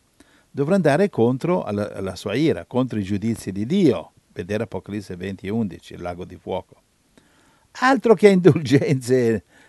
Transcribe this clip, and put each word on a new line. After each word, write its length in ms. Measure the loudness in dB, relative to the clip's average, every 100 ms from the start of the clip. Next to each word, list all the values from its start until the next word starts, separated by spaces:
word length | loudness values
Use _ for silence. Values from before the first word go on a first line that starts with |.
| _ _ _ _ _
dovrà 260 | -6 0 2
andare 340 | 2 2 0
contro 520 | 2 0 0 -2 -2
alla, 300 | -2 -4 -4
alla 240 | -6 -10 -8
sua 180 | -6
ira, 300 | -2 0 -2
contro 340 | -4 -4 -2 -4
i 40 |
giudizi 500 | -4 -4 -4 -4 -6
di 140 | -8 -2
Dio. 460 | 2 2 2 -4 _ _
Vedere 320 | -12 -6 -6
Apocalisse 520 | -6 -10 -10 -10 -10 -10
venti 320 | -10 -10 -6
undici, 460 | -4 -4 -8 -18
il 60 | -12
lago 240 | -10 -10
di 120 | -14 -14
fuoco. 400 | -8 -8 -8 _ _ _ _ _ _ _ _ _ _ -2
Altro 340 | 2 2 4
che 140 | 6 6
indulgenze, 1160 | 6 6 4 4 2 2 -2 0 2 2 0 -4 _